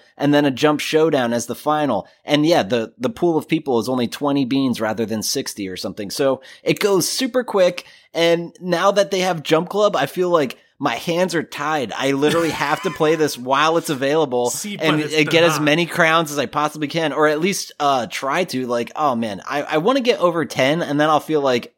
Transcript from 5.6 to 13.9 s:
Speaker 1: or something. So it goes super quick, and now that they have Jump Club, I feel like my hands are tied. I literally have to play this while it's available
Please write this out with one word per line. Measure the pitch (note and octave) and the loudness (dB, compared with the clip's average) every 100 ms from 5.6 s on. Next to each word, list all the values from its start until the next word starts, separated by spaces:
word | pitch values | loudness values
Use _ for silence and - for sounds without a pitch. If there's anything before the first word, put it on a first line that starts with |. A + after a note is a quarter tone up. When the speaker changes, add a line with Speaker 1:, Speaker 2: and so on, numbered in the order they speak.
| F#2+ | -8
Speaker 1:
or | F#2 | -8
something. | G#2 G2 G2+ | -8 -8 -8
So | - C#3 C3+ - - | -2 0 0 -6 -8
it | - - | -4 0
goes | G#3 F#3+ - | 2 2 0
super | - B3+ B3+ | -2 -2 -2
quick, | A#3+ G3+ F3+ F3+ - - _ | -2 2 2 0 -12 -20 _
and | - E3+ E3+ E3+ - | 0 2 2 -2 -8
now | F3+ E3+ G3 | -2 2 2
that | G3+ G3 | 2 2
they | F#3+ | 0
have | F#3 E3+ | -2 -2
Jump | - D#3+ F3 | 0 0 0
Club, | G3+ G#3 E3+ | 0 2 2
I | C#3 | -2
feel | - F3+ | -2 2
like | E3+ C3+ - _ - | 2 0 -4 _ -6
my | C#3 A#2+ | -4 -4
hands | - E3+ F#3 D#3+ | -2 0 0 -2
are | |
tied. | B2 - D3 D#3 A#2 | -4 -6 -4 -2 -4
I | - C3+ | -2 0
literally | C#3 D3 E3+ E3 | 2 2 2 0
have | - C#3+ D3+ | -2 -2 -2
to | F#3+ | -2
play | D#3 D#3 D#3+ | 0 2 2
this | D3+ - | 0 -2
while | B2 C3+ D#3 E3 | -2 2 2 2
it's | |
available | E3 | 0